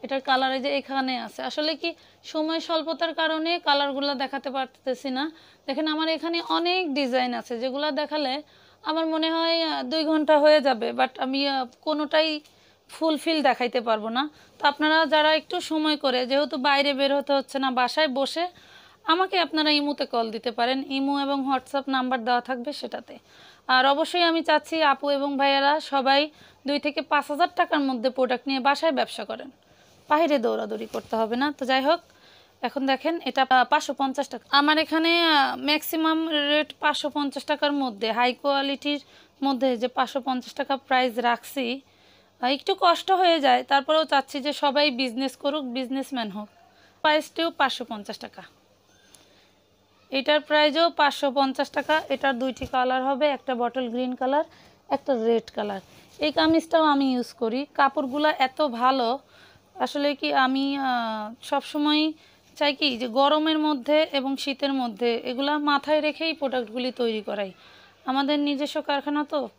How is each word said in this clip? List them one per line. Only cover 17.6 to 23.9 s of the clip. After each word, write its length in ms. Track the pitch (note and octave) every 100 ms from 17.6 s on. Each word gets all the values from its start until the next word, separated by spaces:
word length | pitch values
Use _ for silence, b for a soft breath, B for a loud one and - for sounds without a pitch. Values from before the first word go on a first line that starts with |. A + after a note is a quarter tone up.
| C4+
বাসায় 380 | B3 B3 D4+ D#4
বসে 400 | B3+ C4+ D#4+ F4+ B B B B B
আমাকে 360 | - E4 F#4+ F#4+
আপনারা 300 | E4+ D#4 D4+
ইমোতে 360 | D4 D4 C#4+ C#4
কল 240 | A#3+ A3+
দিতে 200 | A3 A#3+
পারেন, 320 | A#3 A#3+ C4+ C4+
ইমো 320 | C4+ C4+ C#4+
এবং 320 | C#4 C#4 C4
WhatsApp 380 | C4+ C#4+ C#4 C#4
নাম্বার 340 | C4 B3+ B3+
দেওয়া 160 | A3+ A#3+
থাকবে 320 | A#3+ B3+ A#3+
সেটাতে। 460 | C4+ A#3 A#3+ A#3 C4 B B B B -
আর 180 | B3+
অবশ্যই 360 | C4